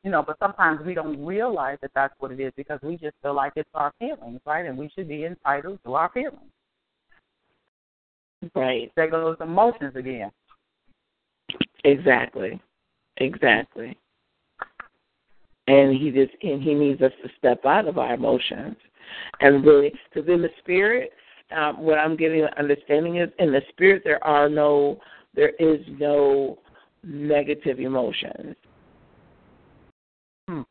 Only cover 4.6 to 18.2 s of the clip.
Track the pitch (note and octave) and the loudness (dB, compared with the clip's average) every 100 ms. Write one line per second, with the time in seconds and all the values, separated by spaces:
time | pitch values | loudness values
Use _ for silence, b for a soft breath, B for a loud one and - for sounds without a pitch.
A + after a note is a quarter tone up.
4.6 | E3+ C3 D3 - E3+ D3 E3 F3 C#3+ C#3+ | -6 -10 -12 -12 -12 -10 -10 -6 -4 -4
5.6 | D#3+ G3+ A#2+ C3+ E3+ - - - - _ | -6 -14 -4 -2 -2 -4 -8 -10 -20 _
6.6 | _ _ _ _ _ _ _ _ _ _ | _ _ _ _ _ _ _ _ _ _
7.6 | _ _ _ _ _ _ _ _ E3+ - | _ _ _ _ _ _ _ _ -8 -4
8.6 | C3 B2+ - - D#3+ E3 E3 D#3+ E3 F3 | -2 -2 -4 -4 -2 -2 -4 -6 -4 2
9.6 | A3+ A#3 C#3 C3 B2+ B2 G#2 _ _ _ | 2 0 -10 -10 -10 -10 -12 _ _ _
10.6 | _ _ _ _ _ _ _ _ - - | _ _ _ _ _ _ _ _ -18 -8
11.6 | - _ C#3+ C#3 C#3 B2 A#2 - - F#3 | -8 _ 2 4 4 2 0 -8 -10 -10
12.6 | _ _ _ _ _ - C3 - C3+ A2 | _ _ _ _ _ -6 -6 0 2 2
13.6 | A#2 - A#2 - _ _ _ _ _ _ | 0 -14 -16 -18 _ _ _ _ _ _
14.6 | - _ - _ _ _ _ _ _ _ | -18 _ -20 _ _ _ _ _ _ _
15.6 | - C#3 C#3 C3+ D3+ C3 C3+ - G3 C#3 | 4 6 6 2 0 0 0 -2 -6 -4
16.6 | D3 D3 D3 C3 C3 - B2+ - B2 A#2+ | -2 0 0 2 0 0 -20 -2 0 2
17.6 | C3+ F3+ F#3 F3+ B2 A#2+ | 2 2 0 -4 -4 -2